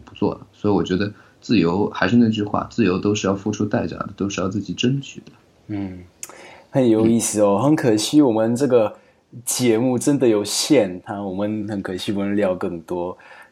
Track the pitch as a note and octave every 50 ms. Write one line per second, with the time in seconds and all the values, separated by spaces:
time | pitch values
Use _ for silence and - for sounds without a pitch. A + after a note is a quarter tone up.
0 | - - - - G#2 F2+ - - - _ _ _ - G#2 G2 F2 E2 E2 F#2 F2+
1 | G2+ G#2 G#2+ - - - _ _ - - A#2+ F#2+ E2 E2+ F2 G2+ G#2 - - -
2 | F#2 F#2+ A#2+ A#2+ A#2 A2 G#2+ G#2 G#2 - - - - - - A#2+ G#2+ F2+ F#2 F#2
3 | G2 G#2 G#2 - - F#2+ G2 G2 - G#2+ G#2 - G#2+ G#2+ - G#2+ F2+ - - -
4 | - - - - F#2+ G2 - F#2 F#2 F#2+ G#2+ G2+ G2 - - - - B2+ C#3 C#3
5 | - - - - - - - _ _ _ _ _ _ - G#2 G2+ G2 F#2 F#2 F2+
6 | F2+ - _ - - - - - - - - - - _ - C3+ B2+ A#2 A2 A2
7 | A2 A#2 A#2 A2+ G#2 - - G#2 G#2 G2+ G2+ G#2 C3 D3 D#3 D3+ - A#2+ G#2+ G#2+
8 | - - D3 D3+ D3 B2 G#2+ A2 A2 A2+ A#2+ B2 D3 B2 B2 A#2 G#2+ G2+ - -
9 | _ _ _ _ _ _ C3 B2 - - - - B2+ A#2 A2 A2 B2+ B2+ B2 A#2+
10 | - D3+ C#3+ B2 C3 A#2 G#2+ G2+ G2+ - - - - - D3+ B2 G2+ F#2 F2+ F2+
11 | - - G#2 G2+ G2+ F#2+ F2+ G2 G#2 G#2+ G#2+ G#2+ G#2 G#2 G#2 G2 F#2+ - F#2 F2+
12 | - A2+ G2+ G2 G2 G2+ G2+ G#2 G2 F#2 F2+ F2 G#2 F2 F2 E2 - - F2+ F2
13 | F2 F#2 F2+ - - - - - - _